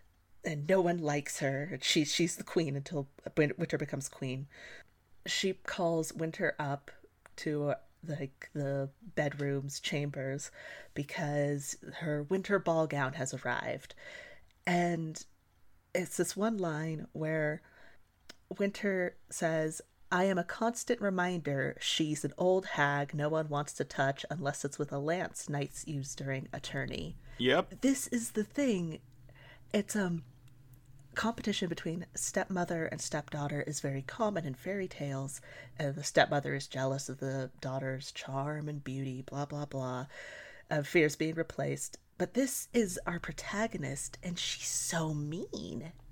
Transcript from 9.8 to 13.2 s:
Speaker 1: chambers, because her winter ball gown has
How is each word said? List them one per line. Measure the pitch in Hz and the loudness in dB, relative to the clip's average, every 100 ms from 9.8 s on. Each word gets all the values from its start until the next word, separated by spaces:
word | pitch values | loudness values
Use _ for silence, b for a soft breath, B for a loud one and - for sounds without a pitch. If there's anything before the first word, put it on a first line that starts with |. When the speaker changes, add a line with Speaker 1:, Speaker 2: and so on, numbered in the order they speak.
Speaker 1:
chambers, | - 147 143 139 135 139 - B B B B | -2 0 -2 -2 -4 -4 -6 B B B B
because | - 143 - 147 147 143 143 139 - - - | -6 -4 -2 0 4 4 2 -2 -8 -10 -6
her | 165 147 | -2 -2
winter | 147 190 190 196 | 0 0 4 4
ball | 180 160 156 | 6 4 4
gown | 143 131 | 2 0
has | 156 | 0